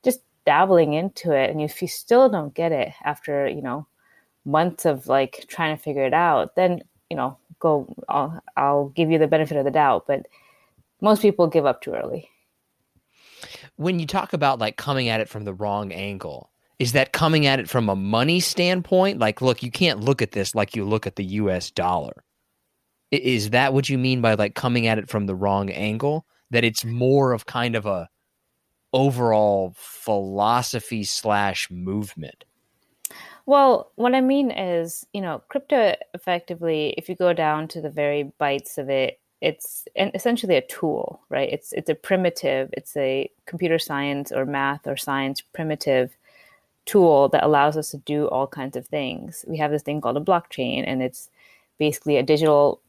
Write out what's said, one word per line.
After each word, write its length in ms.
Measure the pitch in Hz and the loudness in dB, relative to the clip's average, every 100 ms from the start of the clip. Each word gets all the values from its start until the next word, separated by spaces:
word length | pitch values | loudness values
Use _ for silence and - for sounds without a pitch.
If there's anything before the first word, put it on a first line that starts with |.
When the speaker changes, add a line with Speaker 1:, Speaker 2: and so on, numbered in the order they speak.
Speaker 1:
just 180 | 254 247 _ _ | 0 -2 _ _
dabbling 500 | - 143 190 175 151 | 2 4 6 6 6
into 360 | 151 190 - 175 | 2 -4 -4 0
it. 180 | 143 135 | 2 2
And 120 | 156 | -2
if 180 | 151 - | -4 -4
you 60 | 180 | -8
still 420 | - - 240 262 | -8 2 6 6
don't 260 | 196 147 | 4 -4
get 180 | - 165 | -4 -2
it 200 | 147 135 - | 0 -2 -6
after, 440 | 143 147 - 143 139 | -8 -6 -4 -2 -2
you 140 | 147 | -4
know, 240 | 135 135 151 _ _ _ _ _ | -6 -8 -10 _ _ _ _ _
months 400 | 143 156 175 170 | 0 2 2 0
of, 220 | 170 135 - | -2 -2 0
like, 400 | 135 135 - - | 0 0 -6 -16
trying 260 | - 160 | -4 -4
to 80 | 151 | -4
figure 220 | - 139 | -6 -2
it 80 | 135 | 0
out, 420 | 151 170 139 80 | 2 4 2 0
then, 280 | - 185 175 - _ _ | 2 2 0 -8 _ _
you 80 | 165 | -6
know, 220 | 127 139 _ - | -6 -8 _ -2
go, 340 | 165 147 - - - | 2 2 -2 -14 -4
I'll, 340 | 143 143 165 - - | -2 -2 -8 -8 -2
I'll 320 | 139 143 143 | 2 2 0
give 200 | 135 160 | -2 2
you 80 | 160 | 4
the 80 | 156 | 4
benefit 300 | 160 156 147 | 2 2 0
of 80 | |
the 60 | 135 | 0
doubt. 340 | 147 139 104 - | 2 2 2 0
But 200 | 139 - _ _ _ _ _ _ _ | -4 -4 _ _ _ _ _ _ _
most 220 | 202 214 | 2 4
people 240 | 214 202 170 | 4 4 2
give 180 | 165 | 4
up 160 | 143 123 | 2 0
too 140 | - | -6
early. 340 | 57 - - - _ _ _ _ _ _ _ _ _ _ - - - 139 - | -6 -6 -8 -12 _ _ _ _ _ _ _ _ _ _ -20 -20 -20 -20 -6
Speaker 2:
When 220 | 160 180 | -2 -2
you 80 | 156 | -2
talk 280 | 196 277 | -4 -2
about, 240 | 170 143 127 | 0 0 0
like, 180 | 110 - | -2 -4
coming 320 | - 135 120 | -4 -2 0
at 120 | 113 | -2
it 100 | 110 | -4
from 140 | 107 | -6
the 100 | 104 | -10
wrong 380 | 95 104 101 101 | -6 -4 -4 -4
angle, 580 | 87 101 95 85 65 - _ _ _ | -8 -10 -10 -12 -14 -18 _ _ _
is 100 | 120 | 0
that 220 | 135 131 | 0 0
coming 340 | - 165 160 143 | 0 2 4 4
at 140 | 135 | 2
it 80 | 92 | 0
from 200 | 127 110 | 0 0
a 60 | |
money 460 | 98 98 110 139 175 | 0 0 2 2 2
standpoint? 800 | 175 - 175 180 170 185 196 160 | 0 0 0 0 2 2 2 2
Like, 200 | 110 107 | -2 2
look, 220 | 127 120 | 0 0
you 80 | 123 | -4
can't 300 | - 175 104 | 0 0 2
look 200 | 117 139 | 0 0
at 120 | 110 | 0
this 200 | 104 95 110 | -2 -4 -2
like 180 | 101 | -2
you 100 | 113 | -4
look 220 | 101 107 98 | -2 -2 -2
at 80 | |
the 100 | - | -8
U 240 | 95 104 104 | -6 -2 -2
S 220 | 90 - | -2 -4
dollar. 540 | - 90 90 67 - _ _ _ _ _ _ _ _ _ | -4 -2 -2 -4 -14 _ _ _ _ _ _ _ _ _
I-, 80 | 143 | -2
is 280 | 131 120 104 | 0 0 2
that 220 | 123 135 | 2 2
what 160 | 135 139 | 0 0
you 100 | 135 | -2
mean 220 | 131 127 | 0 2
by, 140 | 117 | 2
like, 220 | 107 101 - | 2 0 -2
coming 320 | 127 120 113 | -2 0 2
at 100 | 110 | 0
it 100 | 98 | -2
from 180 | 113 98 | -4 -2
the 100 | 92 | -2
wrong 340 | 101 98 98 | 0 0 -2
angle? 560 | 82 104 110 143 156 _ _ _ | -4 -6 -2 -2 -4 _ _ _
That 140 | 120 | 0
it's 200 | 117 107 | 2 -2
more 460 | 113 120 127 139 131 | -6 0 2 4 4
of 160 | 117 - | 0 -4
kind 300 | 123 120 113 | -4 -2 -2
of 100 | 104 | -2
a 220 | 92 82 _ _ _ _ _ _ _ _ | -6 -8 _ _ _ _ _ _ _ _
overall 840 | 131 139 123 120 107 104 98 92 - | 2 2 2 2 4 4 2 -2 -10
philosophy 1300 | - - - 101 98 98 104 120 120 120 - 113 | -20 -10 -2 -2 -2 0 2 2 0 -6 -6 -6
slash 680 | 98 - 110 101 101 92 - | -6 -4 0 0 0 -2 -8
movement? 760 | 90 90 104 101 - 73 - _ _ _ _ _ _ - - - - | -8 -6 -4 -6 -10 -16 -16 _ _ _ _ _ _ -14 -14 -20 -16
Speaker 1:
Well, 460 | - 277 269 240 - - | 4 6 8 4 0 -2
what 180 | 240 | 2
I 60 | 262 | 4
mean 320 | 254 277 262 | 4 2 0
is, 520 | - 185 170 165 - - | -2 -2 -2 -2 -8 -10
you 80 | 202 | -8
know, 220 | 185 147 _ | -6 -6 _
crypto 480 | 277 - 277 208 - - | -8 0 2 2 0 -6
effectively, 800 | 180 - 175 - 170 170 156 151 - | -10 -4 -4 -4 -6 -2 -2 -2 -6
if 120 | - | -8
you 80 | 180 | 0
go 160 | 180 | 0
down 340 | 170 156 151 160 | 2 0 0 -4
to 120 | 170 | -8
the 100 | 151 | -8
very 420 | 151 147 147 143 _ | -2 0 0 -4 _
bites 400 | 147 139 - - | -2 -2 -6 -10
of 100 | 135 | -2
it, 320 | 135 131 - _ _ | 0 -2 -6 _ _
it's 460 | - 151 - - - - | -4 -4 -14 -14 -10 -2
an, 160 | 196 | -2
essentially 420 | 190 240 240 196 147 | -2 -2 -2 2 0
a 60 | |
tool, 580 | - - 160 - - - _ | 0 -6 -4 -4 -6 -12 _
right? 240 | 139 139 | -4 -2
It's, 200 | 147 - | -4 -6
it's 180 | - 165 | -6 -4
a 60 | 151 | -4
primitive, 760 | - 190 180 170 151 135 135 | -2 0 0 -2 -2 -2 -4
it's 240 | - - 147 | -8 -8 -4
a 320 | 135 131 139 _ - | -2 -2 -4 _ -14
computer 340 | 175 175 160 | -4 0 0
science 500 | - 143 143 143 143 | 0 -4 -4 -4 -4
or 160 | - 135 | -4 -2
math 400 | 143 139 147 135 | -2 -2 -4 -6
or 100 | 135 | -8
science 440 | - 135 135 139 | -4 -2 -2 -6
primitive 760 | _ - 156 151 - 131 127 _ _ _ _ _ _ _ | _ -8 -6 -4 0 0 0 _ _ _ _ _ _ _
tool 440 | - 208 170 143 139 | 0 6 8 6 6
that 120 | 151 | 4
allows 340 | 147 147 147 151 | 4 4 4 0
us 140 | 147 | -8
to 60 | 147 | -12
do 320 | - 147 147 | -4 -2 0
all 180 | 127 135 | -2 -4
kinds 300 | - 131 127 | -6 -10 -10
of 100 | - | -6
things. 580 | 151 131 - - - - | -6 -6 -8 -12 -16 -10
We 80 | 156 | -2
have 160 | 151 | 0
this 100 | 151 | 0
thing 180 | - 147 | -4 -4
called 160 | 120 135 | -2 -2
a 40 | |
blockchain, 640 | 160 175 - - 123 135 - | 0 0 -2 -8 -4 -4 -4
and 160 | 131 | -4
it's 260 | 131 - - _ _ _ _ _ | -4 -8 -20 _ _ _ _ _
basically 400 | 151 147 151 143 | -2 -2 0 0
a 40 | |
digital 580 | 135 151 156 147 143 - | 4 4 6 6 4 0